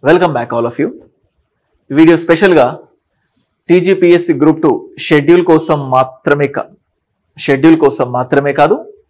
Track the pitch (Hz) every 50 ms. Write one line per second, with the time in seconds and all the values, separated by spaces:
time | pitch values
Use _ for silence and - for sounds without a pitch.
0 | - 139 165 180 175 175 147 123 117 117 117 117 117 117 - - 147 202 - -
1 | - _ _ _ _ _ _ _ _ _ _ _ _ _ _ _ _ _ 139 143
2 | 160 160 170 160 165 - 165 160 208 196 180 151 123 123 151 - - _ _ _
3 | _ _ _ _ _ _ _ _ _ _ _ _ _ _ 175 180 170 185 190 185
4 | - 175 175 170 175 - 160 135 143 156 156 160 - 156 120 - - - - -
5 | - - 165 147 139 143 175 180 170 180 165 156 156 - 160 147 139 131 127 127
6 | 131 127 - - _ - 143 143 147 139 139 - - - _ _ _ _ _ _
7 | _ _ _ _ _ _ _ - - - 143 131 135 160 165 160 151 139 127 -
8 | 135 123 123 123 127 127 - 139 139 143 135 - 147 160 202 294 - - - _
9 | _ _